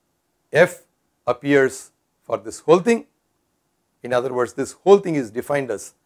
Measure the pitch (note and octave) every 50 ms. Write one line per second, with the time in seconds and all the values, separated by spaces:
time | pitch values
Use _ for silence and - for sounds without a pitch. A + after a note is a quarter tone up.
0 | _ _ _ _ _ _ _ _ _ _ - C#3+ F3 F3 - - _ _ _ _
1 | _ _ _ _ - - B2 - - C#3 C#3+ C#3 C3+ B2+ - - - - _ _
2 | _ _ _ _ _ - A#2 G#2+ G#2 A2 - - - - D#3 F#3+ E3+ A#3+ A#3 A3+
3 | - _ _ _ _ _ _ _ _ _ _ _ _ _ _ _ _ _ _ _
4 | - A#2+ B2 B2 A#2+ C3 B2+ B2 B2 A2+ - - C3+ C3 - _ - F3+ G3+ G3+
5 | G3 F#3+ D#3+ D3 B2+ G#2+ G#2 A#2+ A#2 - D3 C#3+ C#3 A#2+ G#2+ G2 - - _ _
6 | _